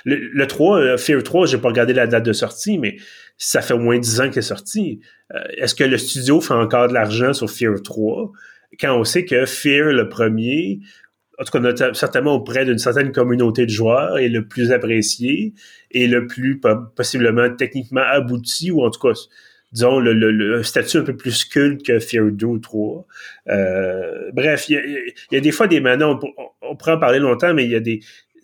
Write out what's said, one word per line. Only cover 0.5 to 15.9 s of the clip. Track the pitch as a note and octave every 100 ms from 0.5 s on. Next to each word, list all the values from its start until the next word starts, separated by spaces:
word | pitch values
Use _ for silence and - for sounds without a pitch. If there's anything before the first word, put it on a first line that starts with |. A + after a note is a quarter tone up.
| - E3+ G3
euh, | C3 B2
Fear | - C#3
trois, | - F3+ D#3
j'ai | B2
pas | B2
regardé | A#2 A#2+
la | B2+ A#2
date | A2+
de | A#2
sortie, | - A2+ - G#3 F#3
mais | G#2+ - - - - -
ça | - C3
fait | -
au | A#2+
moins | A#2 A#2+
dix | A#2 A2+
ans | C3+
qu'il | B2
est |
sorti. | G#2 G2 - G#3+ E3+ G#2+ - _ -
Euh, | - - -
est-ce | B2
que | -
le | C3+ A#2+
studio | - C3+ B2+ D#3
fait | -
encore | A#2+ G#2+ B2 A#2+
de |
l'argent | B2 G#2+ A2 C3
sur | - A2
Fear | - A2+ G2
trois, | G2 A2 G#2+ - A2 - - - _ -
quand | C#3 B2
on |
sait | A2 F3
que | F3+ B2+ C3
Fear, | - D3 C#3+ D3+
le | C#3+ -
premier, | - A2+ A2 A#2 D3 F#3 G3+ - _ _ _ _ -
en |
tout | B2+
cas, | C3
nota-, | B2 B2 B2+
certainement | A2 C3+ B2+ D3
auprès | C3+ A#2 B2+
d'une | C3 A2+
certaine | B2 B2 C#3
communauté | C#3 B2 B2 A#2 A#2 A#2
de |
joueurs, | G#2+ A2 B2+ E3 D3
est | B2
le | A2+ A2+
plus | B2+ A#2+
apprécié | B2 A2 A2+ G#2+ - B2 D3+ G#3+ - - - _